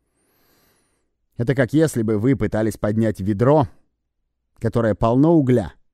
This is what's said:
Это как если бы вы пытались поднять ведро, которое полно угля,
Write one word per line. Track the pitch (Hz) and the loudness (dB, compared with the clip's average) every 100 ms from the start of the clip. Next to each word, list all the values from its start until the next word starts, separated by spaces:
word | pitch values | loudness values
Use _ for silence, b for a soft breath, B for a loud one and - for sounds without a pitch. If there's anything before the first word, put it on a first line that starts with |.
| _ _ _ _ _ _ _ _ _ _ _ _ _ - | _ _ _ _ _ _ _ _ _ _ _ _ _ -8
Это | 120 | -4
как | 135 127 | 0 0
если | 147 160 123 | 2 0 0
бы | 110 107 | -2 0
вы | 117 131 | 0 0
пытались | 104 107 110 - | -2 -2 -4 -4
поднять | 107 113 113 101 | -4 0 -2 -2
ведро, | 95 101 120 151 120 - _ _ _ _ _ _ _ _ | -4 0 2 2 0 -6 _ _ _ _ _ _ _ _
которое | 113 117 113 | -4 -2 -2
полно | 101 117 123 156 | 0 0 2 2
угля, | 170 131 123 85 - _ | 2 2 0 -2 -12 _